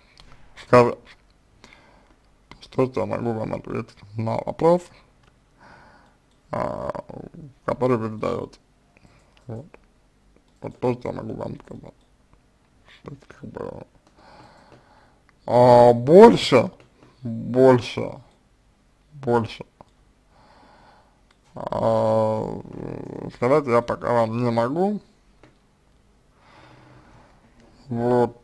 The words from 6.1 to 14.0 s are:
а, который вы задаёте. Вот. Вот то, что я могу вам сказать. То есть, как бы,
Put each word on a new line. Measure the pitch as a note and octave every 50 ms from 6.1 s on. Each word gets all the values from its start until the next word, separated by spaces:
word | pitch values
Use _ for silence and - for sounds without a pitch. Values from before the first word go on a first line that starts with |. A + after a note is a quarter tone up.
| _ _ _ _ _ _ _ _
а, | - - - - - - - - - - - - - - - - - E3+ D#3+ C#3 - _ _
который | - - - B2+ B2+ B2+ A2+
вы | A2 A2
задаёте. | A2 G#2+ F2+ F2+ F2 F2 - - - - _ _ _ _ _ _ _ _ - _ _ _ _ _ _ _ _ -
Вот. | A2+ A2+ C#3+ F3+ - - _ _ _ _ _ _ _ _ _ _ _ _ _ _ _ _
Вот | - - - -
то, | - B2+ B2
что | B2 - -
я | -
могу | - - A2 G#2+
вам | - A2 - -
сказать. | - - - - A2 - - - _ _ _ _ _ _ _ _ _ _ _ _ _ _ _ _ _ _ _ - - -
То | -
есть, | C#3+ C#3 - _
как | - - - A2
бы, | - - - - - - - - _ _